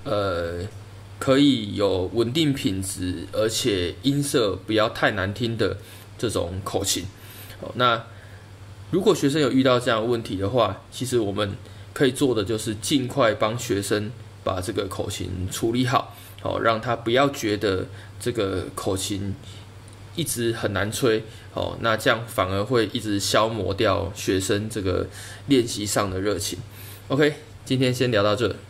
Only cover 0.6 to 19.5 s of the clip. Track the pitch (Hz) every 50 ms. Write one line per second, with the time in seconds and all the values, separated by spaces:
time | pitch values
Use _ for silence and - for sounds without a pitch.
0.6 | 90 101 - - - - - - - - - - - - 131 135 143 143 131 117
1.6 | 110 104 98 98 101 98 98 92 90 90 - 113 117 117 123 160 160 147 135 135
2.6 | - - 95 95 95 95 - - 92 90 87 82 87 - - 98 107 113 110 -
3.6 | - 127 101 92 87 85 - - 95 135 139 143 143 139 - 147 117 101 92 95
4.6 | - - 110 107 107 120 - - - 139 110 101 90 98 101 - 123 113 117 107
5.6 | 113 92 92 95 - - - - - - - - - 113 92 95 87 87 92 92
6.6 | 95 - - 101 95 95 - - 87 95 - - - - - - - - - -
7.6 | - - - - 123 123 117 113 117 - - - - - - - - - - -
8.6 | - - - - - - - 175 190 226 180 143 - 139 135 160 147 127 110 131
9.6 | 127 131 127 123 117 127 120 110 107 117 120 113 107 107 117 92 98 98 120 127
10.6 | 113 98 95 - - - - - 123 123 123 120 110 101 98 101 - 95 95 -
11.6 | - - - - - - - - 151 131 127 127 147 131 120 110 101 95 117 110
12.6 | - 113 110 101 - - 160 139 123 123 - - 127 113 104 101 - 107 110 120
13.6 | - - 113 101 104 - 110 107 104 110 123 - - - - - - 98 92 92
14.6 | 92 107 104 101 104 95 - - 90 95 95 - 95 90 90 90 90 98 - -
15.6 | - 113 117 123 131 123 131 - - - - - - - - - - - - -
16.6 | - 113 113 110 110 127 120 117 - 117 117 127 139 143 139 - - 107 104 104
17.6 | 107 104 95 92 95 92 - - - - - - - 123 123 117 101 95 98 92
18.6 | - - - - - - 95 92 - - 104 95 98 98 98 - - -